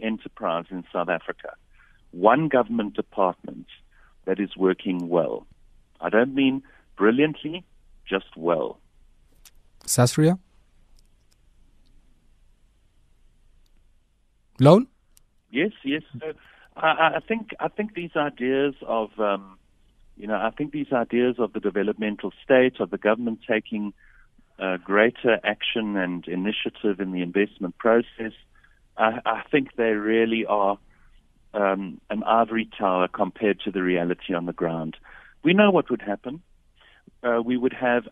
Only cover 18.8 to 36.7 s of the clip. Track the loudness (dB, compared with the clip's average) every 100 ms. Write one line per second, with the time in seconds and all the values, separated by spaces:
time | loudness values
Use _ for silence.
18.8 | -4 -4 -4 -2 -2 -2 -6 -20 _ _
19.8 | _ _ -20 -14 -6 -2 -2 -4 -6 -6
20.8 | -2 -2 0 0 0 0 -4 -4 -4 -2
21.8 | -2 -2 -4 -4 -8 -8 2 4 4 0
22.8 | -4 -2 0 0 -2 -6 -2 -4 -2 -6
23.8 | -8 -10 -20 -20 _ _ _ -8 -6 -4
24.8 | 0 4 4 2 0 0 0 -4 -4 -4
25.8 | -4 -2 -2 -4 -6 -4 -4 -4 -6 -4
26.8 | -2 -2 -4 -4 -2 0 -2 -2 -10 -2
27.8 | 2 2 2 -6 -12 -12 _ _ _ _
28.8 | _ 0 0 0 -2 -4 -2 -2 -2 -2
29.8 | 0 0 2 2 2 0 0 0 2 0
30.8 | _ _ _ -20 _ _ _ -2 0 0
31.8 | -4 -10 -8 -4 0 2 2 -2 -6 -4
32.8 | 0 0 0 -2 -4 0 -2 0 -4 -2
33.8 | 0 0 0 -4 -4 -6 -6 -4 -4 -4
34.8 | -8 -12 -18 -20 -20 _ 2 6 6 4
35.8 | 2 -4 -4 -8 -8 -14 -16 _ _